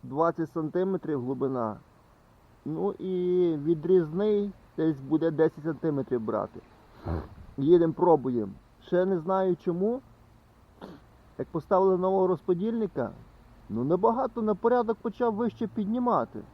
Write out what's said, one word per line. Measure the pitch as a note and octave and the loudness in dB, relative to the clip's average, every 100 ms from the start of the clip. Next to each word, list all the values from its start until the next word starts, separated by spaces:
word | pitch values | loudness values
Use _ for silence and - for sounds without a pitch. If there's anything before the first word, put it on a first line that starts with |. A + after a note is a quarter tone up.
двадцять | B2+ C#3 E3 E3 D#3+ | -8 0 0 0 -6
сантиметрів | E3+ D#3 F3+ F#3 F#3 E3 D3 B2 | -4 -4 -2 -2 -2 -4 -4 -4
глибина. | C3 C3+ C3 A2+ G#2 - _ _ _ _ _ _ - C3+ | -2 -2 -2 -4 -6 -16 _ _ _ _ _ _ -14 -8
Ну | D#3+ G3 | -4 -4
і | - F#3 F#3 F3+ F3+ F3 D#3 | -4 -6 -2 0 2 2 0
відрізний | D3 E3 D#3+ F#3 D#3 E3 G#3 G#3 G3+ - - - | 0 0 4 4 4 -2 0 0 -2 -8 -14 -2
десь | D#3+ C#3 | 0 0
буде | C3+ D#3 E3 | 0 0 2
десять | D3+ D#3 - | 2 2 2
сантиметрів | D3+ C#3+ E3 C#3+ - B2 | -8 -4 -2 -2 -2 -2
брати. | A2 G#2 G#2 - - - - - - E2 C#2+ - - - | -2 -2 -4 -8 -20 -20 -20 -14 -6 -6 -6 -16 -16 -4
Їдемо, | C#3 F3 E3 | 4 6 4
пробуємо. | - F3 D#3 B2+ A#2+ G2+ G2 _ _ | 2 4 4 4 -2 -4 -8 _ _
Ще | - F3 F#3 | -2 0 2
не | F#3 | 0
знаю | D#3+ F#3+ F#3+ E3+ | 0 0 0 0
чому. | - F3 G3+ B3+ - - - - _ _ _ - - D3+ - - - - | -2 -2 -2 -4 -10 -20 -20 -20 _ _ _ -20 -20 -20 -20 -20 -20 -12
Як | C#3 | -6
поставили | E3 - F#3+ F#3+ F#3 | -6 2 4 6 4
нового | F#3 F#3+ F#3 | 2 2 2
розподільника, | F3+ - F3 G#3+ A#3 G#3 D3 A#2 - - - - - - | 0 0 -2 0 -2 -4 -4 -6 -8 -20 -20 -20 -20 -8
ну | G#2+ | -4
набагато | C3 F3 A3 A#3 C4 - | 0 2 2 0 -4 -2
на | G#3+ G3 | -2 0
порядок | A#3 B3 A3+ G#3+ | 2 2 0 -4
почав | A#3 - A#3+ | -6 -2 -2
вище | G#3 A#3 - A3 | 0 -4 -4 -6
піднімати. | - G3+ A#3 B3 F#3 A2+ G#2 - | -4 -4 -2 0 0 -2 -8 -16